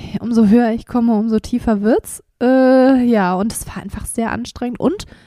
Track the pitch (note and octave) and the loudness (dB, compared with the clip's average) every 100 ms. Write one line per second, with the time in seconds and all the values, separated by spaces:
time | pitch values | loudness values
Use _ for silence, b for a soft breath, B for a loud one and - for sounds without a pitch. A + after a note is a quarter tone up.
0 | B B A3+ A3+ G#3+ A#3 A#3+ A3+ - B3 | B B -2 2 4 4 2 -2 -4 -2
1 | A#3 A3 A3+ A3 - B3 - G#3+ G3+ D#4 | 0 0 0 -2 -2 -4 -2 -2 0 0
2 | - - _ - B3 C4 C4 C4 C4 C4+ | -2 -12 _ -4 2 4 6 6 6 4
3 | B3 A3+ F#3 F#3 A3 - - - G3 - | 4 2 2 0 -4 -6 -12 -12 -12 -10
4 | - - A3+ A3 B3 - B3 A#3+ B3+ G4 | -10 -6 -6 -6 -10 -8 -8 -4 -4 -4
5 | - b | -8 b